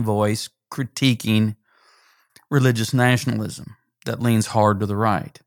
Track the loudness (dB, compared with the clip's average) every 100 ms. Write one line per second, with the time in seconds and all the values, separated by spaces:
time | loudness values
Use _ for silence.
0 | 0 2 2 0 -6 _ _ -8 -8 0
1 | 0 2 2 2 2 -4 _ _ _ _
2 | _ _ _ _ _ 2 4 2 -2 0
3 | 2 2 -2 -4 -8 -12 -18 -20 _ _
4 | -8 -4 0 0 0 2 2 2 -2 -2
5 | 0 -2 -4 -16